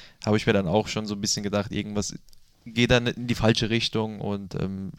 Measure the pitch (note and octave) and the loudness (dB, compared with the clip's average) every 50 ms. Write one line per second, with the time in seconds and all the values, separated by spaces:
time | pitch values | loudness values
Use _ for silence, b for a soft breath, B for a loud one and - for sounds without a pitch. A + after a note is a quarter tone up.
0 | B B B B - G#2+ G#2+ G#2+ - A#2+ G#2 G2 G2 E2 F2+ A2 G#2+ - - A2+ | B B B B 0 2 2 2 4 4 4 4 4 4 2 2 2 2 -2 -4
1 | A2 G#2 G#2+ G2+ G2+ G2+ - G#2+ G#2 G2+ G2+ G2+ G2+ - - G#2 G2+ G#2 G#2 G#2 | -4 -4 -4 -4 -2 -2 -2 -2 -2 -2 -2 -2 -2 -2 -4 -6 -4 -4 -4 -4
2 | G2+ - - - - - - - - _ _ _ _ A#2 A2 A#2 A#2+ A#2 B2+ A#2+ | -4 -4 -6 -12 -16 -20 -20 -20 -20 _ _ _ _ -6 0 2 4 6 6 4
3 | A#2+ A#2+ - A2+ B2 A#2+ A2+ - A2+ A2 A#2 - A#2 G2+ A2+ A#2 - - - A2+ | 4 2 -2 -2 -2 -2 0 2 4 4 4 4 2 0 0 0 0 0 -2 -2
4 | A2 A2 G#2+ G2+ - G#2 G2+ G2+ G2+ F#2 - - D#2+ F#2+ F#2+ F#2+ F#2+ F#2+ - | -2 -4 -6 -6 -6 -4 -4 -6 -6 -8 -6 -4 -4 -4 -4 -6 -8 -10 -12